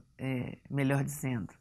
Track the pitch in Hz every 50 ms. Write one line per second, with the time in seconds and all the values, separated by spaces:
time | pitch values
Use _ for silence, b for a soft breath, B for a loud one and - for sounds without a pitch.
0 | - _ _ - 131 135 131 123 - - - - - - 135 139 139 135 139 139
1 | 139 139 - - - 131 123 110 - - - -